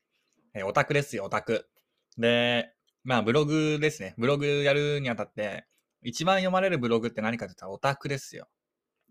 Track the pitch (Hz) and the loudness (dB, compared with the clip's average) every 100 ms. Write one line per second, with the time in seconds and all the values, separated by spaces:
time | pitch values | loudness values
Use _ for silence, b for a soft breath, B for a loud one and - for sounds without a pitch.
0 | _ _ _ _ _ 104 98 143 139 143 | _ _ _ _ _ -6 -2 0 2 0
1 | 139 110 98 107 - 110 - _ _ _ | 0 -4 -4 -4 0 -2 -4 _ _ _
2 | _ - 117 120 120 120 113 _ _ _ | _ -2 2 4 4 0 -2 _ _ _
3 | 127 123 107 139 147 156 156 151 151 - | -2 0 4 4 4 2 2 2 0 -2
4 | 95 113 123 143 147 143 143 143 147 143 | -8 -2 0 2 0 2 2 2 2 0
5 | 131 107 101 - 104 95 - _ _ _ | -2 -4 -6 -6 -6 -6 -14 _ _ _
6 | 120 117 170 190 185 185 190 160 120 113 | -10 -2 0 2 2 2 2 0 2 0
7 | 117 110 110 117 98 - 90 101 139 139 | 0 -4 -4 -4 -8 -12 -14 -4 -2 -2
8 | 139 139 - - - _ _ _ _ _ | -4 -8 -8 -16 -18 _ _ _ _ _
9 | _ | _